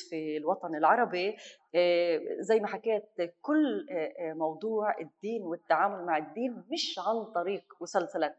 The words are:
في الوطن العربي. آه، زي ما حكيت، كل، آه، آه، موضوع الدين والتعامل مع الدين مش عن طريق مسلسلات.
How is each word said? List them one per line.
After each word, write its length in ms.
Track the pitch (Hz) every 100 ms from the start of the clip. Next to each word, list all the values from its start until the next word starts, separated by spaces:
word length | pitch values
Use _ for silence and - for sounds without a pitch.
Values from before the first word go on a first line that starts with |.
| -
في 260 | 160 156 151
الوطن 380 | 151 - 175
العربي. 640 | 156 160 226 226 180 190 208 - - _
آه، 460 | 170 175 175 175 160 - -
زي 200 | 196 220
ما 60 | 190
حكيت، 380 | 190 226 214 208 - 175 -
كل، 440 | - 311 285 208 156
آه، 40 |
آه، 380 | 175 156 - 165
موضوع 600 | 160 156 160 220 220 208 -
الدين 420 | 151 _ 208 233
والتعامل 640 | 180 170 - 160 202 196 175
مع 120 | 156
الدين 440 | 147 214 254 214 196
مش 280 | 311 - - 180
عن 180 | 226
طريق 400 | 220 175 175 196 - -
مسلسلات. 560 | 175 202 170 175 151